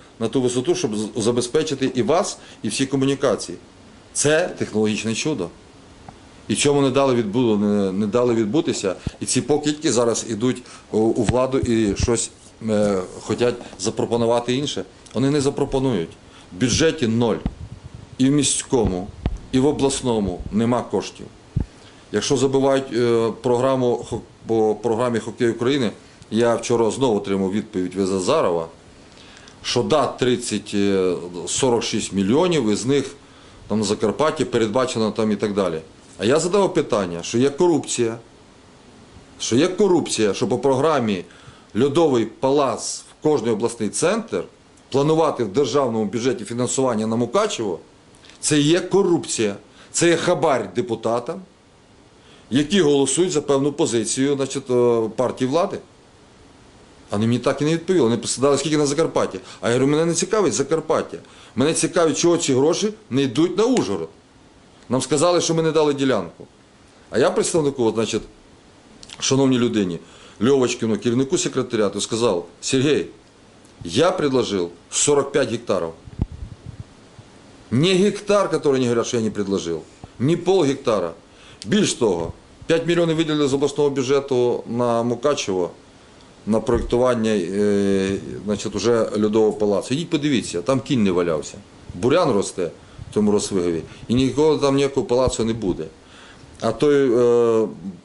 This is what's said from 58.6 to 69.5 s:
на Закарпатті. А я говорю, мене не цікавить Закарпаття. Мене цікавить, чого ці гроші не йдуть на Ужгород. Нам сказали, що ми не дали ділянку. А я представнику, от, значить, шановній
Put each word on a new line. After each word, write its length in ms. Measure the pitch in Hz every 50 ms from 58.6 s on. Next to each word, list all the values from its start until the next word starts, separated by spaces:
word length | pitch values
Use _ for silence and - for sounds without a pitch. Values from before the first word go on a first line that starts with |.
| - 165 151
на 80 | 151 151
Закарпатті. 540 | 135 143 147 165 143 - 143 107 92 - 92 - - - -
А 60 | -
я 60 | 110 117
говорю, 180 | 123 131 139
мене 140 | 151 151 165
не 80 | 170 165
цікавить 400 | 165 190 185 - 220 196 147 104
Закарпаття. 640 | 110 139 - 156 160 151 - 160 113 95 - - 85 85 - - - - - -
Мене 180 | 107 131 156 160
цікавить, 440 | - - 156 - 185 170 160 139
чого 200 | - - 170 170
ці 160 | - - - 131
гроші 400 | 123 139 156 170 170 185 214 214 - - -
не 120 | 117 135
йдуть 360 | 139 131 110 131 160 185 175
на 80 | - 214
Ужгород. 440 | 247 262 208 127 98 101 85 82 - - - - _ _ - - - - - - - - - - -
Нам 120 | 117 131
сказали, 400 | 135 - 156 147 160 175 175 170
що 120 | 160 - 165
ми 100 | 165 160
не 80 | 160
дали 220 | 151 160 151 147 143
ділянку. 540 | 135 139 135 123 101 90 82 - - 87 - - - - - - - - - - - - -
А 100 | 87 107
я 120 | 135 180
представнику, 520 | 190 226 202 - - 170 151 143 139 - 117
от, 120 | 113 95
значить, 260 | 110 113 107 - 107 - - - - - - - - - - - - - - - - - - - -
шановній 380 | - - 135 131 139 131